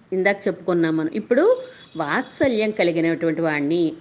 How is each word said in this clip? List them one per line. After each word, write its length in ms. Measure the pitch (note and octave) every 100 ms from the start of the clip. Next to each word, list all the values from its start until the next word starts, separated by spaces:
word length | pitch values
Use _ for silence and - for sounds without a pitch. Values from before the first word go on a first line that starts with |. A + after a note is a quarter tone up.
| -
ఇందాక 340 | F#3 F#3+ G3+ -
చెప్పుకున్నాం 500 | F3 E3+ F3 E3 D#3+
మనం, 120 | D#3
ఇప్పుడు 520 | G#3+ G#3+ A#3+ F#4+ B4+ - - - D#3+
వాత్సల్యం 720 | D3 F3+ C4 - C#4+ A3+ A3
కలిగినటువంటి 720 | G#3+ F3 E3+ E3 E3 E3 D#3
వాణ్ణి" 520 | E3 D3 C#3+ E3+ E3 D#3